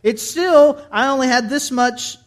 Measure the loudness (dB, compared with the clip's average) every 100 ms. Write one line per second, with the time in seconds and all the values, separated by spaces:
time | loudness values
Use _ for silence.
0 | -2 -4 -8 -4 4 6 6 2 -6 -2
1 | -2 0 0 0 -2 -6 -4 -2 -2 -2
2 | -14 -14